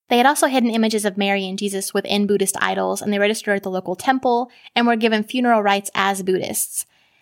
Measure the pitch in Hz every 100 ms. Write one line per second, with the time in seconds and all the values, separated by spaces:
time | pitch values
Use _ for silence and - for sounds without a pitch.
0 | - 240 262 294 294 262 233 226 220 214
1 | 208 196 196 196 190 190 202 196 - 196
2 | - 202 202 196 190 - 190 190 185 196
3 | 202 202 208 220 208 196 190 185 185 185
4 | - 262 254 240 247 _ - - 240 233
5 | 226 214 214 254 247 220 202 202 202 202
6 | 196 196 190 185 - 220 - - - _
7 | _ _